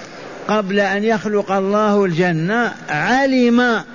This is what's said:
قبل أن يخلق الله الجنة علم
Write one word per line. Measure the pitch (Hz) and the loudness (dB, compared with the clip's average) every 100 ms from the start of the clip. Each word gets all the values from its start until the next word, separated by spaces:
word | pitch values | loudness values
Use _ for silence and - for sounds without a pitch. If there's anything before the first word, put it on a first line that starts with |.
| - - - - - | -18 -18 -16 -10 -2
قبل | 214 190 202 | -2 0 0
أن | 196 202 | 0 0
يخلق | 220 214 214 208 196 | 0 0 0 -2 0
الله | 196 190 208 214 202 | -2 0 2 2 2
الجنة | 190 160 180 160 170 233 220 - - | 2 2 0 0 0 0 -2 -4 -6
علم | 147 180 262 277 262 240 233 247 220 - | -4 0 2 2 4 4 4 2 0 -4